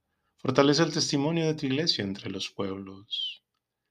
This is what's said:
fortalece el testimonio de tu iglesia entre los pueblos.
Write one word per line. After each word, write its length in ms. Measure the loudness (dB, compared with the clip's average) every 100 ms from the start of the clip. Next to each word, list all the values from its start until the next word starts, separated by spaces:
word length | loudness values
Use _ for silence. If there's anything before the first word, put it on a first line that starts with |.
| _ _ _ _
fortalece 460 | 2 6 6 6
el 100 | 2
testimonio 540 | 0 -2 0 0 0 0
de 80 |
tu 120 | -2 -2
iglesia 360 | -2 0 -2
entre 260 | -2 -6 -8
los 220 | -8 -10
pueblos. 960 | -6 -6 -6 -10 -16 -12 -8 -8 -10 _ _ _ _ _